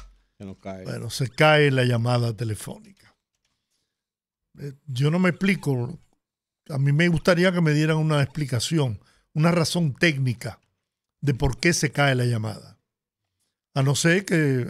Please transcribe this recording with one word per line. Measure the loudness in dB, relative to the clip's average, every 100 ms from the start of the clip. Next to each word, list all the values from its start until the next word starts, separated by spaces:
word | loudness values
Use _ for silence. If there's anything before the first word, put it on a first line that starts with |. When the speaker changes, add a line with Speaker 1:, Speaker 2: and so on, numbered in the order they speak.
| -20 _ _ -20
Speaker 1:
Se | -18
nos | -16
cae. | -14 -14
Speaker 2:
bueno, | -12 -12 -10
se | -6 -4
cae | 2 4 6 4
la | 2 0
llamada | 0 0 0 -2 -4
telefónica. | -6 -8 -10 -14 -18 _ _ _ _ _ _ _ _ _ _ _ _ _ _ _ _ -16
Eh, | -16 -14 -8
yo | -2 0
no | 2
me | 2
explico. | 2 0 0 -2 -4 -6 -10 _ _ _ _ _ _ -8
A | -2
mí | 2
me | 4 2
gustaría | 2 2 4 4
que | 2
me | 2
dieran | 2 2 0
una | 2 0
explicación, | 0 -4 -4 -4 -2 -2 -2 -4 _ _ _
una | 0 2
razón | 2 0 -2 -2
técnica | 0 0 0 -2 -4 -10 -14 _ _ _ _ _ -6
de | -4
por | 0 -2 0
qué | 0
se | 0 -2
cae | 0 0 2
la | 0
llamada. | -2 -6 -10 -16 -20 _ _ _ _ _ _ _ _ _
A | -2
no | 0 2
ser | 2 2 2
que, | 0 2 0